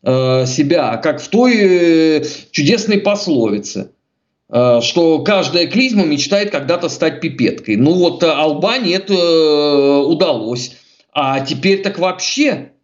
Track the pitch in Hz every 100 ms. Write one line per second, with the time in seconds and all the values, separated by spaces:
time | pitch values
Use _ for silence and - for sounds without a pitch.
0 | - 131 131 131 127 - 143 165 127 117
1 | 160 147 - 208 254 233 196 180 170 165
2 | 160 156 151 - - - 143 226 - 202
3 | 202 202 - 143 113 104 - 101 - _
4 | _ _ _ _ _ - 156 147 - 175
5 | 165 156 127 202 160 170 165 208 262 214
6 | 170 143 - 202 208 160 139 170 165 -
7 | 160 - 160 131 110 - - 107 135 180
8 | 175 - 170 143 156 147 190 254 208 180
9 | 190 190 170 165 156 147 147 143 139 143
10 | 143 160 180 123 110 123 - - _ _
11 | _ 143 135 135 135 139 180 196 196 -
12 | 180 180 - - 294 - - _